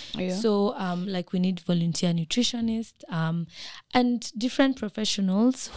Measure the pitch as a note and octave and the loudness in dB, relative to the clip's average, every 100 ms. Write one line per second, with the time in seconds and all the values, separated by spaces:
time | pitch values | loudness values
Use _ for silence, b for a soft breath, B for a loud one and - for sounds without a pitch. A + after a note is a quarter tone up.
0 | B A3 F#3 F#3 A3+ G3+ G3+ - F#3 F3 | B -4 -2 0 2 2 2 0 -4 -2
1 | F#3+ F#3 F3 F#3 F#3 F3+ - F3 E3+ D#3+ | -2 -4 -2 0 0 0 0 0 0 0
2 | F3+ E3+ D#3+ - A#3+ A#3+ A3+ A3+ A3+ _ | 0 0 0 0 0 0 -2 -2 -6 _
3 | - E3+ E3 E3+ E3 B B B _ B3+ | -6 -2 0 -2 -6 B B B _ 2
4 | B3 A#3+ - G#3+ A#3+ - C#4 C4+ G#3 - | 2 0 -4 -4 -2 4 2 2 -6 -2
5 | G#3+ - F#3+ F#3+ A#3+ C4 - | -2 0 2 4 4 2 -6